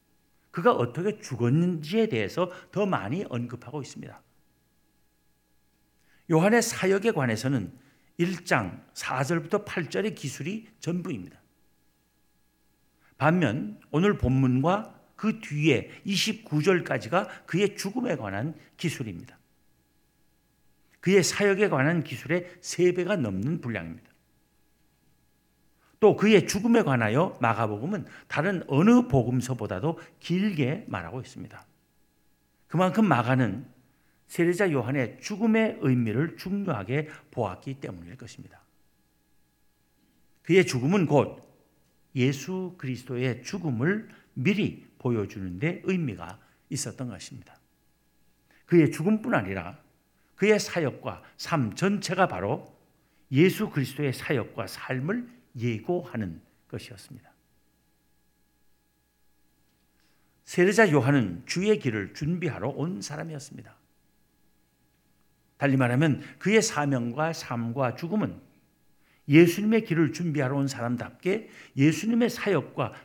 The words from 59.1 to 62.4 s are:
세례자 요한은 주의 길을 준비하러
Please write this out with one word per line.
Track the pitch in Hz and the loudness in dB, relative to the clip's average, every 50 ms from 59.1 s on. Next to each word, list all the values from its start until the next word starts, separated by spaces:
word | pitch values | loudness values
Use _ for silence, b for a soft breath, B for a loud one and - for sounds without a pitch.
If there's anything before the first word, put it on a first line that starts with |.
| _ _ _ _ _ _ _ _ _ _ _ _ _ _ _ _ _ _ _ _ _ _ _ _ _ _ _ | _ _ _ _ _ _ _ _ _ _ _ _ _ _ _ _ _ _ _ _ _ _ _ _ _ _ _
세례자 | - - - 175 196 208 226 226 190 | -4 0 2 4 4 6 6 6 6
요한은 | 147 143 117 131 143 139 113 92 85 85 - | 6 4 4 4 4 4 2 0 -2 -8 -8
주의 | - - 175 190 214 214 180 | -6 -4 -2 2 2 2 2
길을 | - 131 107 104 98 87 - | 0 -2 -2 -2 -4 -6 -6
준비하러 | - 156 147 175 175 | -6 -4 -2 -2 -2